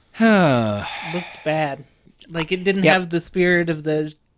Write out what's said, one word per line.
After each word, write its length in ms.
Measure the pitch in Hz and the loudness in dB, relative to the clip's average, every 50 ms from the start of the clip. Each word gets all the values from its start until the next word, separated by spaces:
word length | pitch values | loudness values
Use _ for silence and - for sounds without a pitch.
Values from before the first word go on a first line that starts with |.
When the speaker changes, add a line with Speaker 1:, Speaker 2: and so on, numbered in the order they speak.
| _ _ - | _ _ -2
Speaker 1:
Huh. 760 | - 226 226 214 196 180 151 131 120 113 107 104 101 98 - - - - 165 160 | 2 2 4 6 6 4 4 4 2 2 0 -2 -4 -6 -8 -10 -12 -10 -8 -8
Speaker 2:
Looked 320 | 180 175 - - - - | -8 -8 -10 -14 -8 -4
bad. 400 | 160 151 156 156 143 139 143 139 _ _ _ _ _ _ _ - - | -4 -2 -2 -2 -4 -4 -8 -12 _ _ _ _ _ _ _ -18 -10
Like, 200 | 160 165 160 - 185 | -8 -8 -6 -4 -4
it 120 | 185 180 | -2 0
didn't 200 | 196 190 196 185 | 0 0 2 4
Speaker 1:
Yep. 80 | 156 156 | 4 4
Speaker 2:
have 160 | 185 180 170 | 4 2 0
the 100 | 170 170 | -4 -4
spirit 480 | 165 - - 185 180 180 180 175 170 165 | -4 -4 -2 0 2 2 2 2 0 0
of 140 | 165 151 151 | -4 -4 -4
the 320 | 156 151 156 156 151 151 _ _ _ _ | -4 -2 -2 -2 -4 -8 _ _ _ _